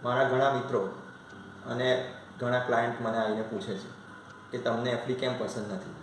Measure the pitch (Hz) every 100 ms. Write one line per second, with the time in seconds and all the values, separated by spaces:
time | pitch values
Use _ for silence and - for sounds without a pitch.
0 | 120 131 131 131 135 127 117 117 95 -
1 | - - - - - - - 123 127 127
2 | - - - - 123 123 123 117 120 120
3 | 117 113 110 110 110 107 98 95 - -
4 | - - - - - 123 123 113 123 117
5 | 131 127 127 117 110 117 101 95 - -